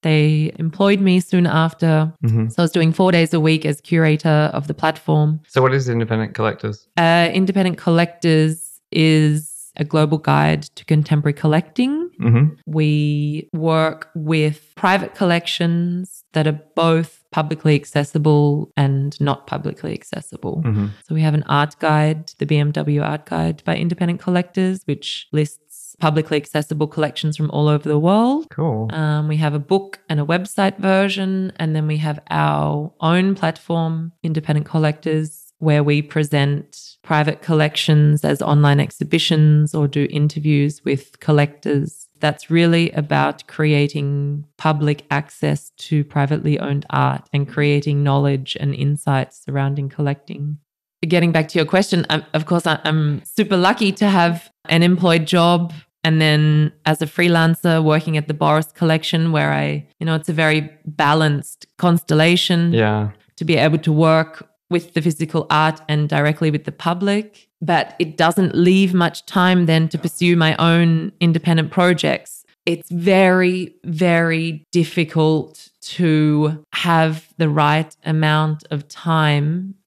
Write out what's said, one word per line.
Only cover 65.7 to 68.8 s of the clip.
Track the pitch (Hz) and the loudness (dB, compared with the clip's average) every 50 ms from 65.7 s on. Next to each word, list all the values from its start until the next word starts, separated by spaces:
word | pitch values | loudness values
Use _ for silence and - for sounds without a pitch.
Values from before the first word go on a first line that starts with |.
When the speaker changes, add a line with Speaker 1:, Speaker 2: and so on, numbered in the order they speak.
| 160 156 - - | 0 -4 -6 -4
Speaker 1:
and | 151 151 151 147 | -2 -2 -2 0
directly | 156 151 147 147 151 151 165 156 | 0 0 0 0 0 0 -2 -2
with | 147 147 - | -2 -2 -6
the | - | -8
public. | 143 _ - 170 175 180 190 202 202 208 214 214 _ _ _ _ _ _ | -14 _ -4 -4 -4 -2 -2 -2 -2 -2 -4 -8 _ _ _ _ _ _
But | 170 156 175 156 - - - - | -4 0 0 0 0 -2 -4 -6
it | 170 156 151 | -6 -6 -2
doesn't | - 160 165 175 - 190 170 - | 0 0 0 2 2 0 0 2
leave | - 175 180 185 190 | 2 4 4 4 4